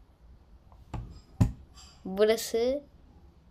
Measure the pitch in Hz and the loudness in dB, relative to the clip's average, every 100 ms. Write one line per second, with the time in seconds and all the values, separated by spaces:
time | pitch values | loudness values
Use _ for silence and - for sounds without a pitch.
0 | - _ - - - - - - - - | -20 _ -20 -20 -20 -20 -20 -20 -16 -14
1 | - - - - - - - - - - | -14 -18 -8 0 0 0 -20 -20 -20 -16
2 | - 190 214 220 - 226 240 277 285 - | -6 2 4 2 -2 -2 0 -2 -6 -20
3 | - - - - _ | -20 -20 -20 -20 _